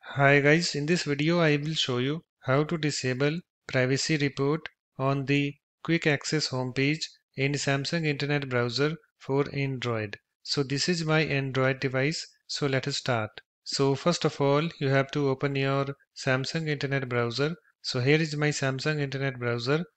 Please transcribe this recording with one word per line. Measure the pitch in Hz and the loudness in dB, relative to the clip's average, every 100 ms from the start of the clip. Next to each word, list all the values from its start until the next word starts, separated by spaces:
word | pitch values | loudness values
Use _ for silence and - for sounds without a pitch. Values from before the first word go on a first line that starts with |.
| - - | -10 2
Hi | 139 143 | 6 6
guys, | 143 156 170 147 | 6 4 2 -4
in | 147 | 0
this | 175 | 0
video | - 143 151 175 | 0 -2 2 2
I | 160 147 | 4 2
will | 147 | 0
show | 156 - 123 | -2 -2 0
you | 127 156 - _ | -2 -4 -8 _
how | - 131 | 0 0
to | 151 170 | 2 0
disable | 151 - 127 127 143 165 - _ - | -2 -2 -4 0 0 -2 -8 _ -4
privacy | 135 127 135 - 160 | 0 2 2 0 0
report | 143 - 139 156 - _ _ - | 0 0 0 0 -4 _ _ -4
on | 135 139 135 | -2 0 2
the | 143 143 147 _ _ | 0 0 -6 _ _
quick | - 165 160 | -2 0 2
access | 143 - 156 147 | 0 0 -2 -2
homepage | 127 127 123 135 156 - - _ - | -4 -4 0 0 0 -6 -14 _ -4
in | 135 | -2
Samsung | 143 - 139 139 170 156 | 0 0 0 0 -2 -2
Internet | 139 143 147 139 | -2 0 -2 0
Browser | 123 120 117 143 156 _ _ | 0 0 2 0 0 _ _
for | - 135 139 | -2 0 0
Android. | 139 139 131 123 113 107 - _ _ | -2 -2 -2 -2 -2 -4 -8 _ _
So | - - | -4 -2
this | 135 139 156 | 0 0 0
is | 180 156 | 0 2
my | 156 | 2
Android | 156 139 135 131 131 135 | 2 0 0 2 2 2
device, | 139 131 139 160 - _ _ | -2 0 0 -2 -10 _ _
so | - 147 | -4 0
let | 131 135 | 0 -2
us | 139 | -4
start. | - 123 107 - _ _ | -2 -2 -2 -8 _ _
So | - - 139 135 | -10 0 2 2
first | - 165 156 | 0 2 0
of | - | 0
all, | 139 143 165 - | 2 2 0 -2
you | 139 | 0
have | 135 135 | 2 0
to | 147 143 | 0 0
open | 131 143 139 | 0 0 0
your | 135 139 135 139 _ - | 0 0 -2 -6 _ -8
Samsung | - 131 131 165 156 | -2 0 0 -4 -4
Internet | 143 139 139 131 | -4 -2 -2 -2
Browser. | 120 120 117 143 170 _ _ | 0 0 0 -2 -2 _ _
So | - 131 | -6 -2
here | 123 151 | 4 4
is | 160 147 | 2 0
my | 147 | -2
Samsung | 143 135 131 151 151 | 0 -2 -2 -2 -2
Internet | 143 135 139 127 | -2 -2 -4 -2
Browser. | 120 120 120 151 180 | -2 -2 0 0 -2